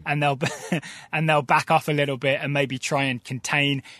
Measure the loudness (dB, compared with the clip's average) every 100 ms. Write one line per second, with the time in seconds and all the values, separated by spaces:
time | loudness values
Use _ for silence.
0 | -4 0 0 0 -4 -4 -4 -4 -6 -16
1 | -8 -2 2 2 4 2 4 2 2 0
2 | 0 0 0 0 0 0 -2 -4 -2 -2
3 | 0 -4 -6 -8 -2 0 2 0 -6